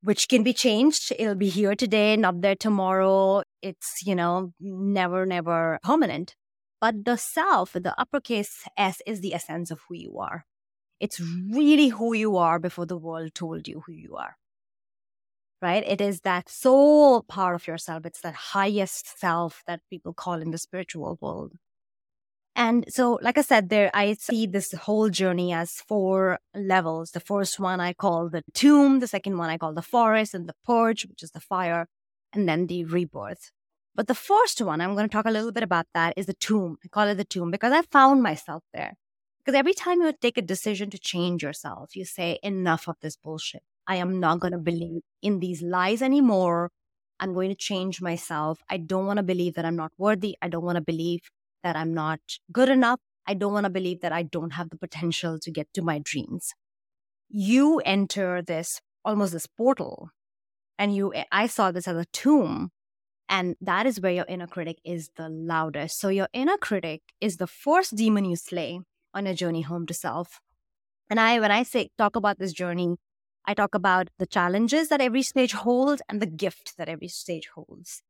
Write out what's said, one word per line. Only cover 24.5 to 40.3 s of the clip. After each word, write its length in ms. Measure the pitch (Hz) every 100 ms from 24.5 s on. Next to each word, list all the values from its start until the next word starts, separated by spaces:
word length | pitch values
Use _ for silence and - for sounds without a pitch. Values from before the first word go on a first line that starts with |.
| 196 -
whole 360 | 165 - 214 220
journey 440 | 175 185 180 180
as 220 | 170 170
four 680 | - - 214 190 190 190 180 _
levels. 600 | - 196 185 165 160 165
The 80 | 175
first 400 | - 202 190 -
one 180 | 190 185
I 140 | 180
call 360 | 180 180 165 170
the 140 | 165 -
tomb, 460 | - 277 294 277 269
the 80 | 240
second 320 | 202 196 185
one 120 | 165
I 60 | 165
call 180 | 160
the 80 | 156
forest, 520 | - 240 226 220 214
and 140 | 190 165
the 80 | -
purge, 420 | - 240 226 220 190
which 160 | -
is 80 | 165
the 80 | 165
fire, 480 | - 185 175 170 170 _ _ _ _
and 160 | 202 190
then 180 | 160 175
the 180 | 175
rebirth. 680 | 165 175 170 147 101 - - _ _ _ _
But 140 | - 208
the 80 | 254
first 440 | - 403 480 -
one, 200 | 202 156
I'm 160 | 180 202
gonna 100 | 214
talk 200 | 214 220
a 40 |
little 220 | 220 226
bit 100 | 220
about 240 | 220 175 165
that, 200 | 165 165 175
is 100 | 190
the 80 |
tomb. 440 | - - 214 180 156
I 40 | 180
call 180 | - 208
it 80 |
the 100 | 196
tomb 280 | 202 185 170
because 200 | 175 233
I 100 | 294
found 420 | 339 285 269 277
myself 400 | 220 151 - 156 _
there. 200 | - - - _ _ _ _
Because 180 | - 277
every 160 | 311
time 300 | 392 349 359
you 100 | 330
take 240 | 302 240